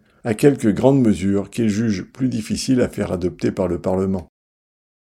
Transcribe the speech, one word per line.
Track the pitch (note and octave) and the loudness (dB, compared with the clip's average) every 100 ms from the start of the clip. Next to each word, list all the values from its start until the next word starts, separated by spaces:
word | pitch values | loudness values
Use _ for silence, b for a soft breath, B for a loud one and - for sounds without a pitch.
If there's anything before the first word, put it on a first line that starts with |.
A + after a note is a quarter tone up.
| b b | b b
à | A#2+ A2 | -6 2
quelques | D3 C#3 A2+ | 4 4 0
grandes | F#2+ C3 C#3 | 2 4 4
mesures | A#2 F2+ F#2+ G2 F#2+ | 4 2 0 0 -2
qu'il | - A2+ | -2 -2
juge | G2+ A#2 F#2+ | 0 -2 -2
plus | - - C3 | -6 -4 -4
difficiles | A#2 G#2+ A2 - B2+ | -4 -4 -6 0 0
à | A2 | 0
faire | - F#2+ | -2 -4
adopter | F#2 F2+ F2 A#2 | -2 -4 -2 -4
par | G2+ F#2 | -2 -2
le | E2 | -2
Parlement. | F#2 F#2 G2 F#2+ D#2+ _ _ _ _ _ _ _ | -2 -2 0 -2 -6 _ _ _ _ _ _ _